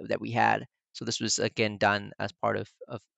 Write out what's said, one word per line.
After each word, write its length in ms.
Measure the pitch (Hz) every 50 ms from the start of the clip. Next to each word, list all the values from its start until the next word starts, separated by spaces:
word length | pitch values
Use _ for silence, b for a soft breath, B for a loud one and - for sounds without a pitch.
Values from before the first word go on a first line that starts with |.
| - 110
that 100 | 110 -
we 120 | 110 113
had. 340 | 113 117 110 110 110 107 113 - _ _ _ _ _
So 120 | - 113
this 140 | 113 117 -
was, 180 | 117 110 - -
again, 400 | 104 107 - - 113 107 107 98
done 340 | 104 101 101 101 101 104 - -
as 140 | 110 107
part 260 | - _ - 110 104 104
of, 100 | 104 - _ _ - -
of, 140 | 131 107 - _ _